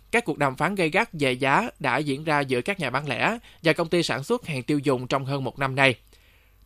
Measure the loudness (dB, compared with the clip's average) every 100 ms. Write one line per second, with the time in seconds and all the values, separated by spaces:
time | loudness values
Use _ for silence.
0 | -4 -2 0 0 0 2 -2 0 0 0
1 | -2 0 0 2 2 2 0 -4 -2 0
2 | 0 -4 0 0 0 0 -2 -4 -2 -2
3 | -4 -2 -2 -2 -8 -2 0 2 2 0
4 | 0 -2 -2 -2 -2 -6 -2 0 2 0
5 | 0 -4 -2 -4 -4 -4 -2 4 4 2
6 | -4 -20 -20 _ _ _